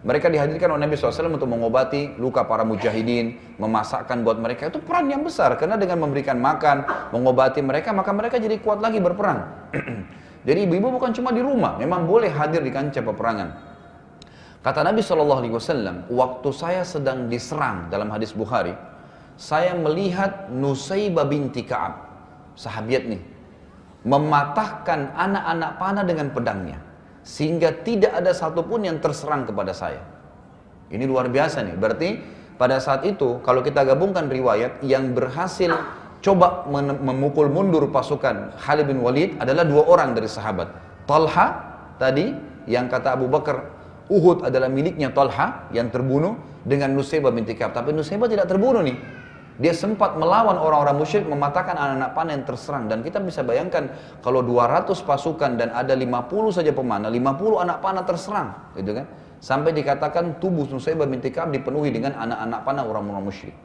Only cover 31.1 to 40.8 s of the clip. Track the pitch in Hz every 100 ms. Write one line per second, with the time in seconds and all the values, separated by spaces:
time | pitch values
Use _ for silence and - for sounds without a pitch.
31.1 | 131 123 131 156 135 101 85 107 110 170
32.1 | 226 - - - - 127 131 - 135 185
33.1 | 196 131 123 - 127 135 143 135 135 196
34.1 | 180 147 131 123 107 123 - 135 131 131
35.1 | 123 127 143 180 - 175 156 - - -
36.1 | - 196 185 175 - 139 143 143 139 135
37.1 | 131 143 143 143 156 196 160 143 135 123
38.1 | 143 135 101 - - - 151 143 131 120
39.1 | 135 185 - 120 151 165 147 156 170 139
40.1 | 117 107 - 104 92 85 -